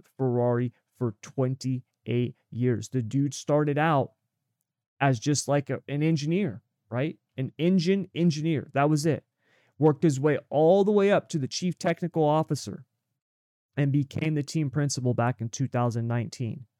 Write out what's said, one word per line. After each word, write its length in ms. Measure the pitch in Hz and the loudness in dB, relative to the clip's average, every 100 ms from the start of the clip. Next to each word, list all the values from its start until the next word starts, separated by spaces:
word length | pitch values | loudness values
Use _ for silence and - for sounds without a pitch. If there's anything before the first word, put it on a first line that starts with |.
| _ - | _ -4
Ferrari 540 | 131 120 120 120 123 - _ _ | -2 2 2 0 -2 -6 _ _
for 160 | 120 - | -6 -6
twenty-eight 1120 | - - 127 131 131 127 - _ - 120 120 - _ | -8 -2 -2 -2 -4 -4 -8 _ -4 -2 -2 -6 _
years. 380 | 110 123 110 110 | -2 0 0 -2
The 120 | 131 | -4
dude 320 | 110 135 143 | -2 0 -2
started 460 | - - 147 151 143 | -4 -2 0 2 0
out 320 | 160 147 120 - _ _ _ _ _ _ _ _ | 2 2 0 -6 _ _ _ _ _ _ _ _
as 200 | 139 123 | 0 2
just, 280 | - 143 - | 0 -2 0
like, 240 | 143 139 | -2 -2
a, 100 | 135 - | -8 -6
an 160 | 143 | -2
engineer, 580 | 156 160 147 175 196 - - _ _ | 0 0 0 -2 -2 -6 -14 _ _
right? 260 | 117 151 - _ - | -4 -4 -6 _ -8
An 160 | 131 - | -8 -2
engine 520 | 165 190 165 196 185 | 2 4 2 0 -2
engineer. 560 | 143 175 147 156 151 - | 0 0 2 -2 -2 -2
That 160 | 135 147 | 0 2
was 160 | 151 160 | 2 2
it. 160 | 135 - _ _ _ _ - | -2 -6 _ _ _ _ 0
Worked 240 | 151 143 | 2 4
his 160 | 170 131 | 2 2
way 180 | 151 143 - | 0 0 -2
all 340 | 135 160 196 | 2 4 6
the 80 | 202 | 4
way 200 | 208 196 | 4 4
up 180 | 185 - | 2 0
to 100 | 165 | -4
the 80 | 131 | -4
chief 320 | - 180 165 | -4 -4 -2
technical 440 | 170 170 170 165 | -2 -2 -4 0
officer 640 | 151 151 160 151 - - - _ _ _ _ _ _ _ _ - | 2 2 0 -4 -6 -12 -16 _ _ _ _ _ _ _ _ -2
and 160 | 143 | 0
became 440 | 139 139 - 156 151 | 0 -2 -4 -2 -2
the 80 | |
team 260 | 139 160 151 | -4 -4 -2
principal 440 | 151 143 135 127 | -2 -2 -2 -2
back 260 | 120 120 127 | 0 0 -2
in 80 | 113 | -6
two 200 | - 131 | -4 -4
thousand 400 | 123 120 117 117 | 0 0 -2 -2
nineteen. 580 | 120 110 - 113 110 123 _ | -4 -4 -6 -8 -8 -14 _